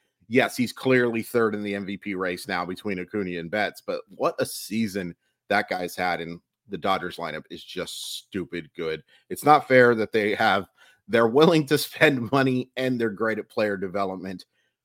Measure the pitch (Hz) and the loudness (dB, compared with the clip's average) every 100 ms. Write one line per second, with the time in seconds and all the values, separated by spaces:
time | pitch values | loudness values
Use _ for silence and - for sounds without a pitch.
0 | _ _ - 123 113 - 120 - 131 127 | _ _ 0 2 2 0 -4 -2 2 4
1 | 120 113 110 123 110 104 104 101 95 98 | 2 -2 -2 0 2 0 -4 -6 -6 -8
2 | 104 92 92 90 - 92 87 92 107 92 | -8 -4 -4 -4 -4 -4 -4 -6 -6 -6
3 | 87 107 92 87 82 107 95 - - 87 | -6 -6 -4 -6 -4 -4 -4 -6 -8 -8
4 | - - 151 - 131 - - 113 110 98 | -10 -4 -4 -2 -6 -6 -6 -4 -2 -4
5 | 87 - _ _ - 101 104 90 87 - | -6 -10 _ _ -2 -2 0 -4 -4 -2
6 | 90 82 82 85 _ _ _ 95 101 95 | -2 -2 -6 -12 _ _ _ -6 -2 -2
7 | 85 82 82 76 - 82 - 90 85 - | -4 -8 -8 -8 -12 -16 -12 -10 -8 -10
8 | - - - 98 82 87 78 - 82 80 | -12 -14 -10 -8 -8 -10 -10 -8 -6 -6
9 | - _ - 92 143 147 - 127 123 113 | -10 _ -14 0 4 4 6 8 8 6
10 | 104 113 104 98 110 98 92 _ _ _ | 0 0 0 2 2 2 -2 _ _ _
11 | - 117 117 127 160 160 143 147 - - | 0 4 4 6 6 6 4 0 0 2
12 | 156 131 113 139 131 127 - - 131 123 | 2 4 0 2 2 0 -4 -4 -2 0
13 | 113 98 110 107 - - 107 98 95 98 | -2 -2 -4 -4 -6 -2 -2 -2 -4 -4
14 | 98 95 95 90 - _ _ _ | -4 -6 -10 -12 -16 _ _ _